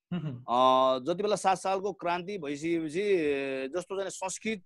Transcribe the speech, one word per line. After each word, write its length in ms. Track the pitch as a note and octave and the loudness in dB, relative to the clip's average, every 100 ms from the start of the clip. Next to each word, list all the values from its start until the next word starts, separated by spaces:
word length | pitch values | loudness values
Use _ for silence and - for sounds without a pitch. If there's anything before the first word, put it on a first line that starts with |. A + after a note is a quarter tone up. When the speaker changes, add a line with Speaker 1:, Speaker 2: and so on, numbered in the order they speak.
| _ | _
Speaker 1:
मह्म। 220 | F3 D3+ A#2+ | -6 -6 -8
Speaker 2:
अ, 640 | B2 A#2+ C3 C3 C3 C3 | -2 4 6 6 4 2
जति 240 | B2+ F3 | 0 -2
बेला 120 | G#3 G3+ | 0 2
सात 220 | F#3+ F#3 | 2 2
सालको 340 | F#3+ F#3+ G3+ | 0 -2 -2
क्रान्ति 460 | F#3 E3+ F3 F3 G#3 | -4 -2 -2 -4 -6
भइसकेपछि, 640 | C#3+ C#3+ E3 E3+ D#3+ D#3 G#3 F#3+ D3 C#3 C#3 C3+ C3+ E3 | -6 -4 -2 -2 -2 -2 2 2 4 0 -2 -4 -4 -6
जस्तो 220 | F3 G3 | -6 -6
चाहिँ 120 | F#3+ | -6
संस्कृत, 540 | - F#3+ - A3 A3 | -6 -8 -6 -4 -6